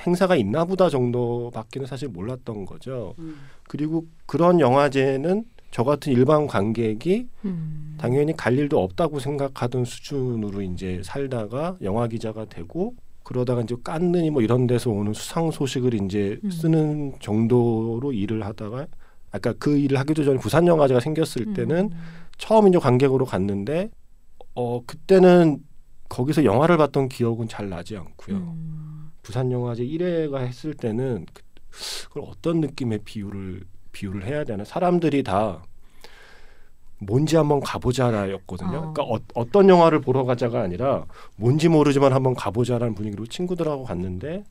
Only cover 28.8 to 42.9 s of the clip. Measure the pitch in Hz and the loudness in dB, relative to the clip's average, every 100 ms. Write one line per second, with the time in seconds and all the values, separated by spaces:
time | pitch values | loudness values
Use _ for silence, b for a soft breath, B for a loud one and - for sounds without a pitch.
28.8 | 151 151 156 - - 123 127 123 120 117 | -12 -14 -14 -16 -8 -4 -2 -2 -4 -4
29.8 | 123 160 180 165 156 135 123 123 156 147 | -4 -2 -2 -2 -2 -4 -6 -6 -10 -6
30.8 | 117 110 131 104 80 - - - - B | -4 -2 -2 -4 -8 -16 -20 -18 -16 B
31.8 | B B B 147 - - 170 170 151 - | B B B -12 -12 -6 -2 0 -2 -4
32.8 | 120 107 - 107 101 101 95 92 - - | -4 -4 -6 -10 -10 -10 -10 -12 -14 -16
33.8 | - - 101 101 98 151 147 98 - 175 | -14 -10 -8 -6 -6 -6 -4 -8 -6 -2
34.8 | 180 175 160 139 110 95 107 85 - - | 2 4 4 2 2 0 0 -4 -14 -18
35.8 | b b b b b b b b b - | b b b b b b b b b -18
36.8 | - - 101 123 151 160 147 143 - - | -18 -12 -2 0 4 2 4 0 -2 -4
37.8 | 135 127 123 107 98 95 - 90 90 160 | -2 0 0 0 -2 -6 -10 -8 -6 -6
38.8 | 160 151 - 113 - - 120 202 190 180 | -6 -6 -4 -4 -4 -6 2 8 10 10
39.8 | 165 151 127 135 127 120 120 123 95 90 | 8 6 2 0 0 0 0 -2 -4 -2
40.8 | 135 98 78 B B - 113 151 165 156 | 0 -2 -4 B B -2 2 4 6 6
41.8 | 143 139 139 135 131 123 104 101 120 120 | 6 6 6 4 2 0 -2 -2 0 0
42.8 | 120 | -2